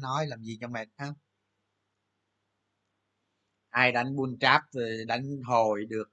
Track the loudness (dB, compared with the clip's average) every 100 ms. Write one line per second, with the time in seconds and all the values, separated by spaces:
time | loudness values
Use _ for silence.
0 | -4 -2 -4 -6 -10 -10 -8 -8 -8 -10
1 | -10 -12 _ _ _ _ _ _ _ _
2 | _ _ _ _ _ _ _ _ _ _
3 | _ _ _ _ _ _ _ 2 4 4
4 | 0 -2 -4 2 4 4 2 -6 -4 -4
5 | -4 -4 -4 -6 2 4 4 2 -2 -6
6 | -8